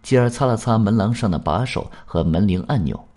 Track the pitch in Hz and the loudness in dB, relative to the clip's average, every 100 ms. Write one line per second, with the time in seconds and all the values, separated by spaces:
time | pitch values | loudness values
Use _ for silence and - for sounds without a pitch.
0 | - 127 120 120 135 113 - 113 101 110 | 2 2 2 0 0 0 0 2 2 2
1 | 101 120 110 78 78 82 127 - - - | 0 0 -2 -2 0 -2 -2 -6 -8 -16
2 | - 85 82 80 104 90 - 139 73 - | -6 -2 0 2 2 0 0 -2 -2 -6
3 | - | -12